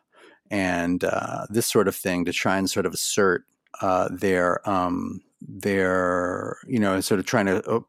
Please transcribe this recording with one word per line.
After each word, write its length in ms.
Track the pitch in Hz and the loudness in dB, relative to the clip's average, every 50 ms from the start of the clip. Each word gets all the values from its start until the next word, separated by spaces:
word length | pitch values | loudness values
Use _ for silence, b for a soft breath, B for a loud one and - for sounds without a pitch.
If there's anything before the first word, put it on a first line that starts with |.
| _ b b b b b b b b _ | _ b b b b b b b b _
and, 560 | 104 101 92 90 87 87 85 87 90 90 90 | -2 -2 0 0 0 0 0 0 0 0 0
uh, 420 | 87 - - - - - - - - | 0 -2 -2 -4 -4 -6 -8 -8 -2
this 160 | 104 117 - | -2 -2 0
sort 220 | - - 113 101 95 | 2 4 4 4 4
of 80 | - | 0
thing 280 | - - 98 90 87 87 | 0 -2 -2 0 0 0
to 80 | 87 | -2
try 240 | 87 - - 104 95 | -2 -2 0 0 0
and 140 | 98 95 87 | 2 0 0
sort 160 | - 107 90 | 0 0 -2
of 80 | 87 82 | -2 -2
assert, 500 | - - - - 107 101 95 90 - - _ _ _ _ _ - - | -2 -4 -2 2 4 4 4 4 0 -2 _ _ _ _ _ -10 -4
uh, 260 | - 95 92 92 92 - | 0 0 2 2 0 -2
their, 560 | 92 90 104 98 92 90 87 87 87 - - 107 | -4 -2 0 2 2 2 2 2 0 0 -2 -2
um, 520 | 98 92 90 87 90 87 - - - - - _ _ _ | 0 0 0 0 -2 -4 -4 -6 -8 -10 -14 _ _ _
their, 1160 | - - 110 98 95 101 98 98 92 92 92 92 90 90 90 90 90 90 92 101 107 107 - - - | -18 -16 -14 -6 -2 0 0 2 2 2 2 2 2 2 0 0 0 -2 -4 -4 -6 -8 -10 -10 -6
you 120 | - 131 113 | -4 0 0
know, 220 | 104 98 95 95 | 2 2 2 0
sort 200 | 95 - 113 92 | 0 0 0 0
of 60 | - | 0
trying 200 | - - 117 101 | 0 0 2 2
to, 160 | 98 92 107 - - | 2 2 0 0 -2
uh, 120 | 107 120 - | -2 -2 -2